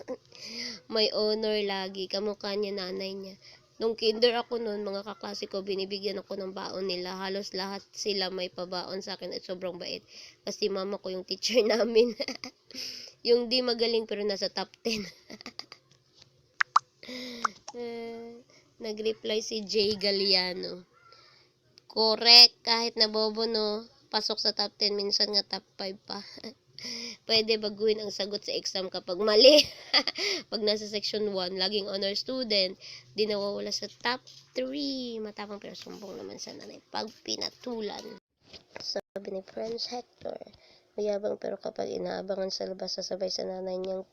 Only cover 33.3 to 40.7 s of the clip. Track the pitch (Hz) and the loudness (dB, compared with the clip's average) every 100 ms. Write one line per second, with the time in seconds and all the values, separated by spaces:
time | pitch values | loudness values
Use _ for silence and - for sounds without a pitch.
33.3 | 208 202 202 208 202 208 - 233 254 - | 0 -2 -4 -4 -6 -8 -4 -2 -2 -6
34.3 | - - - 262 285 277 262 247 226 214 | -20 -12 -6 -6 -4 -4 -4 -6 -8 -8
35.3 | 208 208 202 - 185 - 180 196 190 95 | -10 -12 -10 -12 -14 -14 -14 -12 -12 -12
36.3 | 104 - - - - _ 104 107 - - | -12 -12 -14 -16 -18 _ -6 -6 -8 -8
37.3 | 110 - - 247 233 208 - - - _ | -6 -6 -8 -10 -6 -6 -8 -12 -16 _
38.3 | _ _ - _ - - 202 - 190 202 | _ _ -20 _ -12 -8 -8 -8 -12 -8
39.3 | 190 190 220 220 233 - 247 - - - | -10 -10 -8 -6 -6 -6 -8 -10 -12 -10
40.3 | - - - - | -10 -12 -20 -20